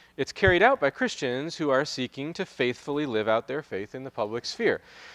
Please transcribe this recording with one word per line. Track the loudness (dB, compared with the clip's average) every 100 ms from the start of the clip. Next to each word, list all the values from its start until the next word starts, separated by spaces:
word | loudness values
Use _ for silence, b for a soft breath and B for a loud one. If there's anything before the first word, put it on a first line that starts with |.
| b -8
it's | -8
carried | 2 4 6
out | 6 4
by | 0
Christians | 0 -2 -2 -2 -2 -4 -4
who | 2
are | 2 2
seeking | -2 -6 -6 -8
to | -8
faithfully | -8 0 0 0 -4 -4 0
live | 0 2
out | 0 0
their | -8
faith | -6 -8 -8
in | -12
the | -10
public | -6 -4 -4
sphere. | -6 -2 0 0 B B B